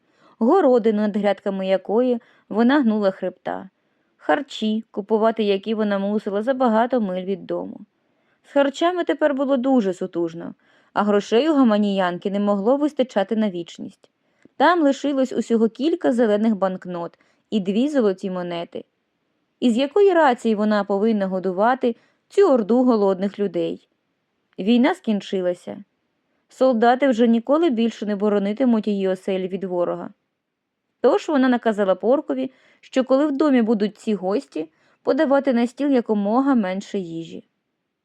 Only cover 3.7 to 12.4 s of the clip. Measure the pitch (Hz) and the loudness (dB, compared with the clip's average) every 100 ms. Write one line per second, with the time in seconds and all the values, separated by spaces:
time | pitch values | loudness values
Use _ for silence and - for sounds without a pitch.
3.7 | _ _ _ _ _ - 294 277 - 214 | _ _ _ _ _ -2 -2 -4 -6 -4
4.7 | 214 - - 196 220 226 220 202 196 208 | -4 -6 -12 -4 0 0 0 -2 -2 -2
5.7 | 220 214 196 196 208 208 196 220 262 254 | -4 -2 -2 -2 -4 -4 -4 -4 0 2
6.7 | 214 240 254 202 185 185 185 170 175 185 | 2 0 -2 -2 -6 -6 -8 -6 -8 -8
7.7 | - - _ _ _ _ _ _ 285 277 | -14 -20 _ _ _ _ _ _ 0 0
8.7 | 277 339 359 339 302 302 269 277 277 262 | 0 -2 0 -2 0 0 0 0 0 2
9.7 | 262 190 175 185 170 170 165 180 - _ | 2 2 -4 -6 -4 -4 -6 -14 -16 _
10.7 | _ _ - 208 202 - 220 311 285 240 | _ _ -2 0 0 2 0 2 2 4
11.7 | 208 208 196 180 175 196 196 | 2 0 0 -2 -2 -4 -2